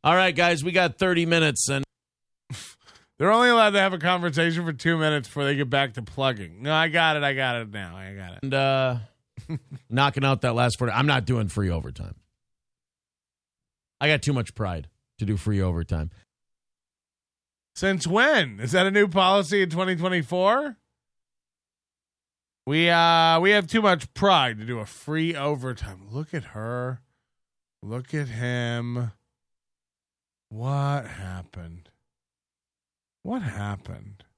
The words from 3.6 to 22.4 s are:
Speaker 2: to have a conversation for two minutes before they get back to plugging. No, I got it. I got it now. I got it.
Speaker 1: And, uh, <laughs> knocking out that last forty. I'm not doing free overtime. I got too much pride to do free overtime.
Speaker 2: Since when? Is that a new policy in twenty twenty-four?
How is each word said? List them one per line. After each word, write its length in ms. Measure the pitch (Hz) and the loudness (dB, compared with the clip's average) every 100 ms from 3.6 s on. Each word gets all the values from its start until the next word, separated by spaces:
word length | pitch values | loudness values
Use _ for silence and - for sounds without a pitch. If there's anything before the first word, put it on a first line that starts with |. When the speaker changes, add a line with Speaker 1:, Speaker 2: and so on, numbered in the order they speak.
| 214 | 6
Speaker 2:
to 80 | 202 | 4
have 140 | 190 | 2
a 60 | 185 | 0
conversation 680 | 170 180 175 147 165 165 | 0 0 0 0 0 0
for 80 | 170 | -4
two 260 | 139 170 165 | -2 0 2
minutes 300 | 156 147 127 | 2 0 -2
before 160 | 147 | -4
they 100 | 139 | -2
get 160 | 139 131 | 0 0
back 240 | 139 135 | 0 0
to 80 | 113 | -4
plugging. 600 | 107 - 135 113 87 90 | -12 -2 -2 -2 -10 -10
No, 120 | 135 | -2
I 140 | 156 160 | 0 2
got 280 | 165 160 151 | 2 2 2
it. 60 | |
I 120 | 143 | -2
got 220 | 135 131 120 | -2 -2 -4
it 140 | 107 | -6
now. 260 | 104 92 92 | -10 -12 -12
I 180 | 95 | -14
got 180 | 98 92 | -14 -14
it. 60 | 90 | -10
Speaker 1:
And, 120 | 135 | -4
uh, 420 | 135 135 135 131 123 107 _ _ - | 0 0 0 0 -2 -8 _ _ -20
<laughs> 460 | - 156 _ 135 _ | -12 -12 _ -20 _
knocking 340 | 120 139 139 | 2 2 2
out 160 | 135 135 | 0 2
that 140 | 127 | 0
last 220 | 117 123 - | 2 0 0
forty. 140 | 123 | -2
I'm 140 | 107 143 | 0 2
not 180 | 135 | 2
doing 220 | 101 123 101 | 0 -2 -2
free 220 | 104 95 | -2 -2
overtime. 460 | 82 60 62 50 - _ _ _ _ _ _ _ _ _ _ _ _ _ _ _ _ _ _ | -2 -6 -12 -14 -14 _ _ _ _ _ _ _ _ _ _ _ _ _ _ _ _ _ _
I 80 | 147 | 0
got 140 | 151 | 2
too 100 | - | 0
much 220 | 131 113 - | -2 -4 -6
pride 320 | 101 85 73 _ _ _ | -6 -6 -10 _ _ _
to 60 | |
do 120 | 101 101 | -4 -2
free 260 | 107 101 | 0 0
overtime. 480 | 92 85 80 80 80 - _ _ _ _ _ _ _ _ _ _ _ _ _ _ _ - | 0 -2 -2 -4 -4 -10 _ _ _ _ _ _ _ _ _ _ _ _ _ _ _ -2
Speaker 2:
Since 320 | 190 185 160 | -2 0 0
when? 500 | 196 269 277 143 101 | 2 4 2 0 -4
Is 140 | 117 | -2
that 140 | 180 190 | 2 4
a 40 | |
new 160 | 202 202 | 4 4
policy 560 | 180 185 202 160 202 | 4 4 2 2 0
in 80 | 180 | 0
twenty 240 | 165 185 | -2 -2
twenty-four? 840 | 180 185 180 135 180 190 247 294 220 _ _ _ _ _ _ _ _ _ _ _ _ _ _ _ _ | -2 -2 -2 -2 0 2 2 -2 -10 _ _ _ _ _ _ _ _ _ _ _ _ _ _ _ _